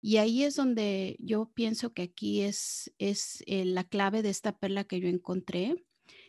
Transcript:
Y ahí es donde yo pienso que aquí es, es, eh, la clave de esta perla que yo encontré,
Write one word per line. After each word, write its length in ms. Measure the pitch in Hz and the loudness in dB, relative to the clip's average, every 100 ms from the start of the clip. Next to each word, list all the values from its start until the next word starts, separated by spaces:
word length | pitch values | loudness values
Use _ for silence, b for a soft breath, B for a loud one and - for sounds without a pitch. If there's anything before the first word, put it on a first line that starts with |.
Y 160 | 214 214 | 2 4
ahí 260 | 220 240 | 6 4
es 120 | 285 285 | 2 2
donde 640 | 262 220 208 190 190 - | 2 2 2 0 -2 -6
yo 320 | 233 214 226 | -2 -2 -2
pienso 400 | - 226 220 233 | -2 -2 0 -4
que 100 | - | -4
aquí 380 | 180 - 208 208 | -8 -4 -2 0
es, 520 | 202 196 - - - - | 0 -2 -6 -8 -10 -4
es, 440 | 202 202 - - - | -2 -2 -4 -8 -4
eh, 180 | 190 185 | 0 0
la 180 | 185 185 | 0 0
clave 360 | 202 196 220 | 2 2 2
de 80 | 214 | 0
esta 280 | 196 214 190 | 0 -4 -2
perla 260 | 196 196 196 | -2 -2 -2
que 140 | 185 | -2
yo 80 | 180 | 0
encontré, 760 | 180 - 185 - 175 214 359 _ B B B | 0 -2 -4 -2 -2 0 -2 _ B B B